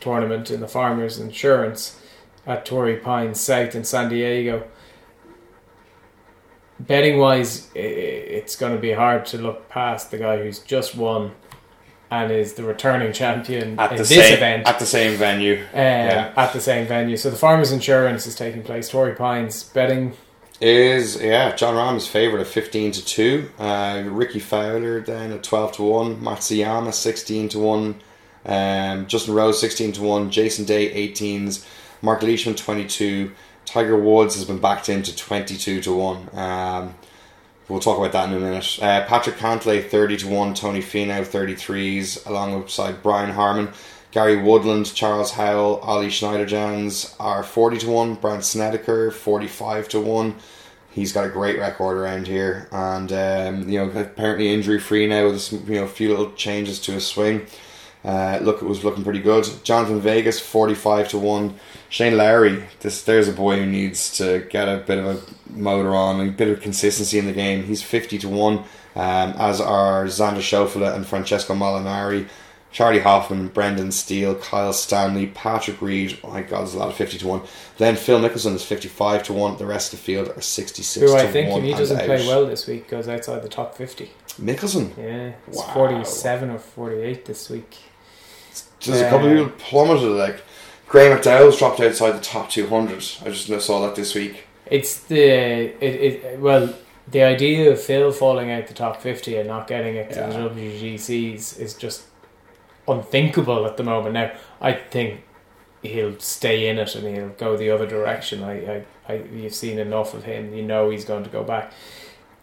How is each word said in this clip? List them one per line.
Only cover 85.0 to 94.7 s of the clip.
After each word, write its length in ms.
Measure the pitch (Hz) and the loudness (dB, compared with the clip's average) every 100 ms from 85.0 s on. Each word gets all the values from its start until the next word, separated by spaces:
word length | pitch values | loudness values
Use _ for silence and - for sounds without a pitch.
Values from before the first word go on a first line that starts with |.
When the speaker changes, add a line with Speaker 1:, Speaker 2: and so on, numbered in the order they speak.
| 113 120 123 117 - | -10 -10 -10 -14 -14
Speaker 1:
it's 100 | - | -12
Speaker 2:
Wow. 160 | - | -4
Speaker 1:
forty-seven 720 | 135 131 120 110 - 127 123 131 | 2 2 2 -4 -4 -4 -2 -4
or 100 | 113 | -10
forty-eight 640 | - - 117 110 117 123 | -12 -12 -8 -6 -6 -8
this 260 | - 107 - | -12 -14 -12
week. 260 | 120 117 - - _ _ - - - - - - - 123 | -14 -14 -20 -20 _ _ -20 -20 -20 -20 -20 -20 -10 0
Speaker 2:
There's 140 | 127 | 2
a 100 | 120 | 6
couple 160 | 135 147 | 6 6
Speaker 1:
Uh, 60 | |
Speaker 2:
of 40 | 156 | 6
people 160 | 139 - | 4 -4
plummeted, 500 | - 143 156 151 117 | 0 4 6 4 2
like 280 | 101 98 - - - - - - | 2 0 -4 -14 -20 -20 -20 8
Graham 320 | 143 139 135 | 10 10 10
McDowell's 400 | 127 127 143 139 | 8 10 10 10
dropped 220 | 127 - | 4 4
outside 320 | 117 113 113 | 2 4 2
the 80 | 101 | 0
top 300 | - 113 87 | -4 -6 -4
two 180 | 110 101 | -2 0
hundred. 360 | 113 110 95 - - 104 | 0 0 -4 -10 -10 -10
I 40 | |
just 360 | 98 - 104 - | -8 -4 -4 0
saw 140 | 101 | 0
that 160 | 101 101 | 0 -4
this 180 | 101 | -4
week. 300 | 104 101 - - _ | -4 -6 -10 -20 _
Speaker 1:
It's 280 | - | -2